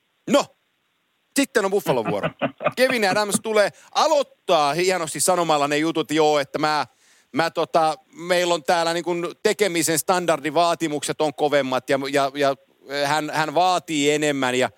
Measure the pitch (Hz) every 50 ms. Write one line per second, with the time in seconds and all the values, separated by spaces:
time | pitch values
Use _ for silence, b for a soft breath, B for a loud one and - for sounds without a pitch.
0 | _ _ _ _ _ - 233 277 - - _ _ _ _ _ _ _ _ _ _
1 | _ _ _ _ _ _ - - 269 - - 226 196 196 196 202 - 165 139 120
2 | 107 - - 95 160 156 - - 147 - - - - 151 - 233 254 262 254 233
3 | 208 185 185 208 208 202 190 214 - 226 214 214 196 165 B B B B - 196
4 | 262 311 311 285 254 - _ _ _ - 175 156 147 143 147 170 180 185 185 175
5 | 165 151 - 151 - 185 180 175 170 165 151 147 143 143 147 147 156 165 160 160
6 | 143 - 151 160 156 151 151 147 139 - - 143 156 151 151 147 131 b b b
7 | b b b b b b - 143 165 165 - 170 156 - - 170 160 156 151 -
8 | _ _ _ 156 170 180 180 175 180 175 175 175 - - 180 170 165 165 165 175
9 | 165 175 175 170 175 160 - - - 214 202 - 214 185 170 170 143 151 165 147
10 | - - 185 180 175 165 160 139 135 156 139 165 175 170 165 - 170 151 147 143
11 | - - 151 - 156 151 - - 151 147 143 143 131 131 131 123 - - 139 135
12 | 139 143 143 139 139 139 135 143 139 135 139 - _ _ _ _ - 120 139 143
13 | 143 139 151 156 151 151 127 147 156 156 143 165 180 185 180 170 - - 160 143
14 | 143 147 151 151 151 147 143 135 131 123 127 127 123 110 -